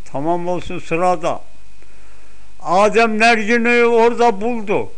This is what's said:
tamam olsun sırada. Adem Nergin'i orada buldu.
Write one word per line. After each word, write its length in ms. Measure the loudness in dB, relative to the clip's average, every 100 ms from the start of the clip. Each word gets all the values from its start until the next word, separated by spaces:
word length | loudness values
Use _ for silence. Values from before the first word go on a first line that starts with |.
| -6
tamam 360 | -4 -2 -2 -2
olsun 300 | -4 -4 -6
sırada. 600 | -4 0 0 0 -2 -4 -4 -6 -6 -6 -6 -6 -6 -6 -6 -6 -6 -6
Adem 560 | 0 2 4 4 2 2
Nergin'i 680 | 2 2 2 2 2 4
orada 560 | 4 4 4 4 2 2
buldu. 480 | -2 -2 -2 -2 -2